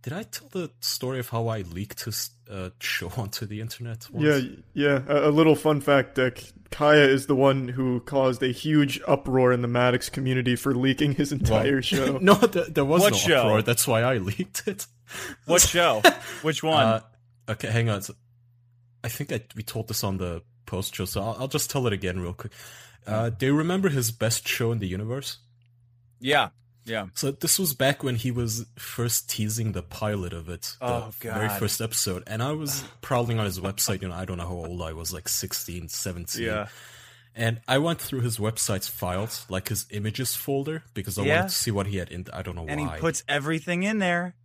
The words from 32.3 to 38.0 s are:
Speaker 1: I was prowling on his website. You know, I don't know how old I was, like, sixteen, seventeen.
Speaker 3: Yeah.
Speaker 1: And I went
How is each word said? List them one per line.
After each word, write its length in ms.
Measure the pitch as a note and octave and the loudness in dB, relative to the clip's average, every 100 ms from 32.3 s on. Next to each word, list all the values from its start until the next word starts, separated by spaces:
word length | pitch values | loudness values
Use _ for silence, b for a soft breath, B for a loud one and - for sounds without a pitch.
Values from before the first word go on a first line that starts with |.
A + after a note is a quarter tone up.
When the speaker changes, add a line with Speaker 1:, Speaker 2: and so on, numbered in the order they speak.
| A2 | -6
Speaker 1:
I 120 | C3 | -4
was 300 | D3+ D3 C#3 - - | -4 -4 -6 -8 -16
prowling 360 | - B2+ A#2 A2+ | -2 0 0 0
on 80 | G#2 | -2
his 140 | F#2 | -2
website. 420 | F#2+ G2 - F#2+ | -6 -4 -2 -2
You 60 | F#2+ | -4
know, 80 | E2+ | -8
I 100 | F#2 | -8
don't 120 | F2+ | -6
know 100 | F2 | -6
how 60 | F2+ | -8
old 260 | E2 F2 | -8 -8
I 120 | E2 | -8
was, 200 | D#2+ E2 | -8 -8
like, 160 | E2+ - | -8 -6
sixteen, 580 | - - - - F2 E2 | -4 -4 -8 -8 -10 -8
seventeen. 580 | - G2+ F2 F2 - A#2 | -8 -6 -8 -8 -6 -4
Speaker 3:
Yeah. 220 | G#2+ G2+ B B B B B B - | -4 -6 B B B B B B -4
Speaker 1:
And 260 | A#2 A2+ - | -2 -2 0
I 100 | C3+ | 2
went 240 | E3 E3 | 2 -2